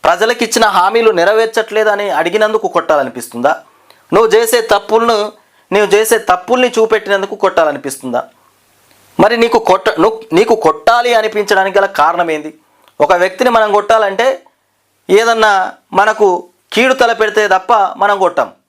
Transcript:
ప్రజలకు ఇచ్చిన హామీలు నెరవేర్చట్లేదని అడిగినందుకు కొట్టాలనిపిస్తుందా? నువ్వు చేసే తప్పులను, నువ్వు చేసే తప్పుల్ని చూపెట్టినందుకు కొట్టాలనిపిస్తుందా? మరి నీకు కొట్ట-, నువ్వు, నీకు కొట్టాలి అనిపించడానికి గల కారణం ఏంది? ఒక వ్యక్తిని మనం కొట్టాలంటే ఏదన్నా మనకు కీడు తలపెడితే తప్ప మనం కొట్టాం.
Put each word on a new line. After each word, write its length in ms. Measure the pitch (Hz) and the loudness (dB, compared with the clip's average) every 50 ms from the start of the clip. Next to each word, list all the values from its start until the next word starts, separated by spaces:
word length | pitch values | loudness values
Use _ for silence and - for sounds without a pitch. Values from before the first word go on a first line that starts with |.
| - | 0
ప్రజలకు 400 | 151 170 180 214 226 240 233 240 | 0 0 0 0 -2 0 -2 -4
ఇచ్చిన 220 | 226 - 233 226 | -2 0 0 0
హామీలు 460 | 208 190 190 175 196 214 233 226 220 | 2 2 2 0 2 0 2 2 2
నెరవేర్చట్లేదని 960 | 208 175 170 185 214 220 226 226 226 233 220 220 208 220 214 214 202 202 208 202 | 2 2 0 2 2 0 0 0 -2 -4 -4 -2 -2 0 0 0 0 -2 -4 -4
అడిగినందుకు 580 | 165 147 165 175 180 214 220 214 220 220 - | -2 -2 -2 -2 0 -2 -2 0 -2 -2 -4
కొట్టాలనిపిస్తుందా? 920 | 185 - 170 165 - 156 147 135 123 - 123 117 - - 120 123 139 160 - - _ _ _ _ _ _ _ _ _ - | -2 -4 -4 0 0 0 0 0 -4 -6 -12 -14 -12 -12 -2 -2 -2 -2 -2 -8 _ _ _ _ _ _ _ _ _ 0
నువ్వు 160 | 196 226 220 | 2 2 4
చేసే 300 | 214 220 233 226 247 240 | 2 2 2 2 0 -2
తప్పులను, 720 | 226 - 220 202 202 - 214 226 233 233 233 208 208 208 208 _ _ _ _ _ _ _ 180 | 0 0 -2 -2 0 0 -2 0 0 0 0 -2 -4 -6 -10 _ _ _ _ _ _ _ 0
నువ్వు 220 | 202 214 190 185 | 0 0 2 2
చేసే 220 | 208 220 220 233 | 0 2 2 0
తప్పుల్ని 520 | 220 214 - 185 180 - - 240 254 254 247 240 226 | 0 2 0 -2 -2 0 -2 0 0 0 0 0 0
చూపెట్టినందుకు 560 | 220 220 220 208 202 196 202 196 190 196 208 | 0 0 0 -2 -2 -2 -2 -2 -2 -6 -6
కొట్టాలనిపిస్తుందా? 880 | 202 - 190 185 - 165 151 143 135 - 139 131 - - 127 120 120 - - _ _ _ _ _ _ _ _ _ _ _ _ _ _ _ _ _ - | -2 -2 0 2 2 0 0 0 -4 -8 -10 -12 -10 -10 -6 -6 -6 -6 -6 _ _ _ _ _ _ _ _ _ _ _ _ _ _ _ _ _ 0
మరి 180 | - 214 233 | 2 2 2
నీకు 220 | 233 233 233 233 226 | 2 0 2 0 0
కొట్ట-, 400 | - - 180 190 - 165 - 156 | 2 2 0 0 0 -4 0 2
నువ్వు, 220 | 165 - - - - - 156 | 0 0 0 -4 -10 -2 0
నీకు 220 | 175 220 226 226 | 0 2 2 0
కొట్టాలి 580 | 214 - 160 151 - - - 233 240 240 247 240 | 0 2 -2 -2 0 0 2 2 2 2 2 0
అనిపించడానికి 640 | 220 214 220 220 208 208 185 208 190 190 196 190 202 | 0 0 0 -4 -4 -2 0 0 0 0 0 0 0
గల 60 | 196 | 0
కారణం 460 | 196 196 - 147 160 170 175 175 165 | 0 0 0 0 0 0 -2 -2 -2
ఏంది? 260 | 156 151 151 156 147 _ _ _ _ _ _ _ _ _ | -4 -6 -8 -12 -16 _ _ _ _ _ _ _ _ _
ఒక 120 | 147 - 185 | 0 0 2
వ్యక్తిని 360 | 175 180 185 185 - 254 247 | 2 2 -2 -2 -2 -2 2
మనం 220 | 233 226 220 214 | 2 2 2 2
కొట్టాలంటే 720 | 196 208 202 208 226 220 214 196 196 190 233 262 - - _ _ _ _ _ _ _ _ _ _ _ _ _ - | 0 -2 2 2 0 2 2 -2 -2 -2 -2 -2 -2 -4 _ _ _ _ _ _ _ _ _ _ _ _ _ 0
ఏదన్నా 640 | 180 208 226 233 233 220 220 214 202 190 185 - - _ _ _ 185 | 2 2 4 2 2 2 2 2 2 0 -2 -4 -8 _ _ _ -2
మనకు 500 | 185 202 220 214 214 214 196 180 175 - _ _ _ _ _ - | 0 0 0 2 2 2 2 2 -2 -6 _ _ _ _ _ -2
కీడు 200 | 208 240 262 262 | 0 0 0 2
తలపెడితే 540 | 262 247 233 233 - 220 208 - 214 214 | 2 0 0 2 0 -2 0 0 0 0
తప్ప 260 | 202 190 185 185 - 240 | 2 0 -2 0 0 0
మనం 460 | 220 196 - - - 190 208 202 196 | 2 2 -2 -2 -2 0 0 0 0
కొట్టాం. 320 | 190 175 - - 123 104 - _ _ | 0 -2 0 -2 -6 -6 -8 _ _